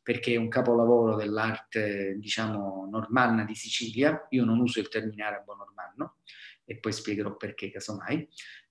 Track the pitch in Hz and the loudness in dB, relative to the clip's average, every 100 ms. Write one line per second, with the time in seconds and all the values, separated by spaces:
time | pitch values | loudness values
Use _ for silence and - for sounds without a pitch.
0 | - 117 123 117 113 127 117 117 117 120 | -2 -2 2 2 2 2 4 6 8 8
1 | 113 107 104 107 110 110 - 113 104 101 | 6 2 0 0 0 -2 -4 -2 0 0
2 | 98 98 104 - 110 104 98 95 95 110 | -2 -4 -4 -2 -2 -2 -4 -6 -6 -6
3 | 110 127 123 113 107 110 - - 113 110 | 0 2 4 2 0 -6 -6 -6 -4 2
4 | 147 147 - 127 113 117 120 113 98 110 | 2 2 0 2 4 4 2 0 -2 -4
5 | 110 104 107 101 - 101 - - 87 - | -4 -6 -6 -6 -10 -18 -18 -16 -14 -10
6 | 156 _ - - - - - 113 110 104 | -12 _ -20 -20 -20 -20 -16 -6 -4 -4
7 | - 104 104 104 107 - 98 98 - 101 | -4 -4 -4 -6 -10 -10 -12 -10 -10 -10
8 | 104 156 - - - - _ | -4 -6 -6 -14 -20 -20 _